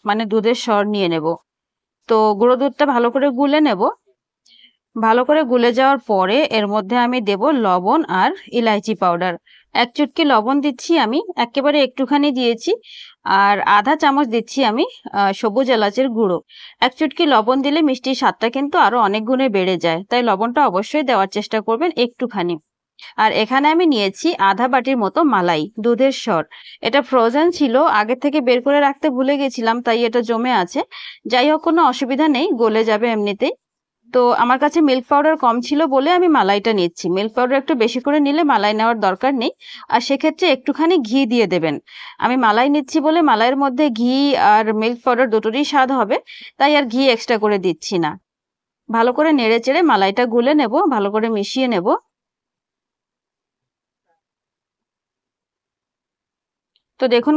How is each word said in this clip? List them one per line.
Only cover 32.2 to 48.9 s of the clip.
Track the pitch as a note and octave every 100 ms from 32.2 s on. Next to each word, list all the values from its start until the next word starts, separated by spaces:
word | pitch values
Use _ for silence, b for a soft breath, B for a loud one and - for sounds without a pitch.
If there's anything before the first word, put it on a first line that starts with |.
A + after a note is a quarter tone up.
| D#4
নেই, | B3+ F#4+
গলে | B3 A3+ A3
যাবে | A3+ G#3 A#3+
এমনিতেই। | A3 G#3 G3+ D4 C5 _ _ _ _ A#3
তো | B3+ B3
আমার | - A#3+ C4
কাছে | D4 E4
মিল্ক | D4 B3+ -
পাউডার | C#4+ D4+ D#4
কম | B3 A#3
ছিল | A#3+ D4 D#4
বলে | C4+ C#4+
আমি | F4+ F4
মালাইটা | C#4+ G3 G3+ G#3
নিচ্ছি। | G#3 F3 - F3+
মিল্ক | F#3 A3
পাউডার | A#3 B3 C4+
একটু | C4+ B3+
বেশি | A3+ B3
করে | C#4+ D4+
নিলে | C#4 D4+ D4
মালাই | A3+ G#3
নেওয়ার | G#3+ A3+ A3+
দরকার | G3 F#3+ B3+
নেই, | C4+ A#3+ - B B B
আর | A#3+
সেক্ষেত্রে | B3 C#4 D#4 D#4 F4+
একটুখানি | C4 D4 C#4 E4 F4+
ঘি | G#3+ C4 B3+
দিয়ে | A#3+ G3
দেবেন। | F3 D#3+ C#3+ - B B B
আমি | A3+ B3+
মালাই | A#3 G#3+ C4+
নিচ্ছি | D4 C4+ D#4+
বলে | D4 E4
মালাইয়ের | D4+ G#3+ A#3+ C#4
মধ্যে | C#4 B3 D4+
ঘি | A3 A#3+ C4 C#4+ C4 G3+
আর | G#3+ A3
মিল্ক | G#3+ A3 A#3+
পাউডার | C4 A#3+ B3+
দুটোরই | A3 G#3+ B3
স্বাদ | C#4+ D4 C4
হবে, | C4+ G#3 D4 - B B B
তাই | C#4 D4
আর | B3+
ঘি | B3 C4+
এক্সট্রা | A3+ - A3+
করে | G#3+ G3+
দিচ্ছি | F3+ E3 - F#3+
না। | D#3 F#3 _ _ _ _ _ _
ভালো | -